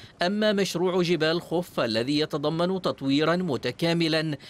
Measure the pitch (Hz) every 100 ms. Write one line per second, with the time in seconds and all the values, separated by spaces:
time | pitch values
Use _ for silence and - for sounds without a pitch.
0 | - - 175 208 214 202 185 165 185 185
1 | 175 175 156 170 - 170 175 - 127 110
2 | 123 147 151 156 147 160 180 185 180 -
3 | 135 139 156 175 180 117 123 - 170 170
4 | 160 156 156 147